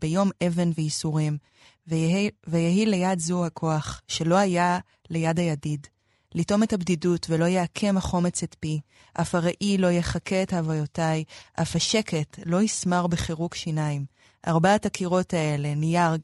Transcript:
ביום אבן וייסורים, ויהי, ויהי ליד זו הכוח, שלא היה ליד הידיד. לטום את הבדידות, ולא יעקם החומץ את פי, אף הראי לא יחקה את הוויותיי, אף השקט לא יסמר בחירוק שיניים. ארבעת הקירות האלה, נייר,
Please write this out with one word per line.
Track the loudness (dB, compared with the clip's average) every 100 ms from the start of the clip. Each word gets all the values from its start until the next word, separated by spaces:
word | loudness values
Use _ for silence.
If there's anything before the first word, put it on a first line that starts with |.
ביום | -2 2 0 0 0
אבן | 2 0 0
וייסורים, | -4 -4 -2 0 0 -4 -10 _ -20 _ -4
ויהי, | 0 2 2 0 -4 -4
ויהי | 0 2 2 2
ליד | 2 0 0
זו | -2 -2 -2
הכוח, | -2 -2 -2 -4 -10 -10
שלא | -4 2 2
היה | 4 2 2 0 -4 _ -6
ליד | -2 0 0
הידיד. | 0 -2 -4 -6 -8 _ _ _ _
לטום | -4 2 2
את | 2
הבדידות, | 0 0 0 2 0 0
ולא | 2
יעקם | 2 2 -2 -2 0 0
החומץ | 0 0 0 -2
את | -6 -6
פי, | -4 -4 -6 _ _ -4
אף | -2
הראי | 0 0 0 0 2
לא | 4
יחקה | 2 0 -4 -2 -2
את | 0
הוויותיי, | -2 -2 -2 -4 -2 -2 -2 -4 -12 -10 -4
אף | -2 -2
השקט | 0 0 0 -4 -4 -8 -2
לא | 0
יסמר | 0 -2 0 0 0
בחירוק | -2 -4 -4 -6
שיניים. | -6 -4 -2 -2 -4 -6 _ _ _ 0
ארבעת | 4 4 4 2
הקירות | -4 0 0 0
האלה, | 0 0 0 -2
נייר, | 0 0 2 2 2